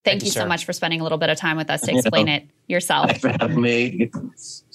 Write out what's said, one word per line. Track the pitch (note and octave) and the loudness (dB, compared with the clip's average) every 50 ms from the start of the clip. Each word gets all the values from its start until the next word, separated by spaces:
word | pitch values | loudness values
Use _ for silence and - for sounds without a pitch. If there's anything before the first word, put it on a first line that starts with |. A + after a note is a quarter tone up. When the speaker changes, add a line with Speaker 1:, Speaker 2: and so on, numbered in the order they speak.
| - | 0
Speaker 1:
Thank | G3+ G3 G3+ | 0 2 2
you, | - G3+ | 0 -2
Speaker 2:
you | |
so | - A3+ | 0 0
Speaker 1:
sir. | - - | 0 0
Speaker 2:
much | E3+ E3 - | 0 -2 -2
for | - | -4
spending | F3 - - E3 E3 E3 | -6 -4 -2 -2 -2 -2
a | E3 | -2
little | D#3+ D#3+ D3+ | 0 0 2
bit | E3 D3 | 2 2
of | D#3 - | 0 2
time | - E3 D#3 D#3 | 2 0 0 0
with | D#3 - | 0 -2
us | D3+ D3 | -2 -2
to | - - | 0 0
Speaker 3:
You | C3+ | 0
know, | B2+ | 2
Speaker 2:
explain | B2 - - - G#2+ B2+ | 2 2 2 2 2 2
it | D3 C#3+ - - _ _ _ - | 0 -2 -4 -8 _ _ _ -4
yourself. | - C4+ C4 - D3+ C#3+ C#3+ - | -2 -2 0 2 2 2 2 2
Speaker 3:
Thanks | - - | 0 0
for | - C4 | 0 -2
having | - - - A#2 - A#2+ | 0 0 0 0 2 2
me. | A#2+ A#2+ A#2+ A#2+ B2 B2 F#2 F2+ A#2 A2+ - - - - - - - - - - - _ - | 2 2 2 2 0 0 0 -2 -2 -2 -4 -8 -12 -12 -14 -16 -18 -18 -18 -18 -20 _ -16